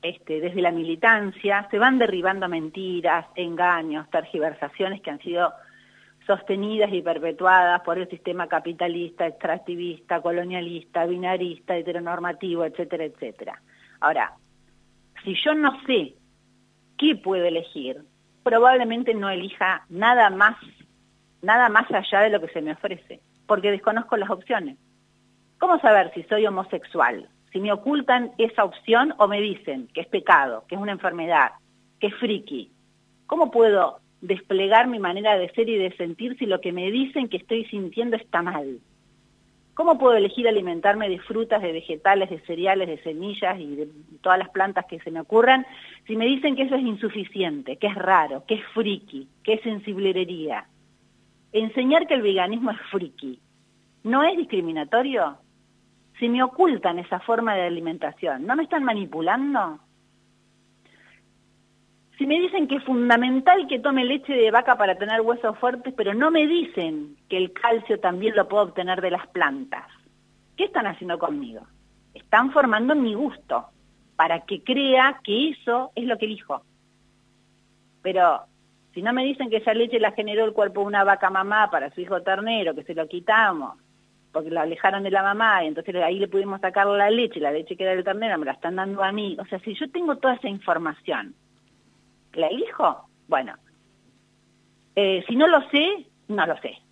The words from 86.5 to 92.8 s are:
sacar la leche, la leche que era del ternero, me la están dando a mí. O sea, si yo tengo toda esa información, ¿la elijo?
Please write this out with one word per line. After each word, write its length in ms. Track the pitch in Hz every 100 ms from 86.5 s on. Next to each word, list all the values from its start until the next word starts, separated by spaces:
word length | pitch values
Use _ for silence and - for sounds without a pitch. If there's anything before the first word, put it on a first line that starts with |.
| 190
sacar 260 | 185 196 202
la 220 | 202 202
leche, 320 | 226 233 -
la 100 | 147
leche 240 | 151 156 180
que 80 |
era 100 | 185
del 120 | 185 185
ternero, 320 | 196 226 175
me 80 | 143
la 80 |
están 240 | - 170 185
dando 260 | 190 196
a 80 | 190
mí. 240 | 208 208 165
O 60 | 196
sea, 120 | 190
si 140 | 226
yo 160 | 196 294
tengo 260 | 349 339 277
toda 180 | 262 254
esa 140 | 240
información, 840 | 196 - 165 165 151 - 143 151 - _ _ _ _ _ _ _ _ _
¿la 140 | - 156
elijo? 600 | 233 453 -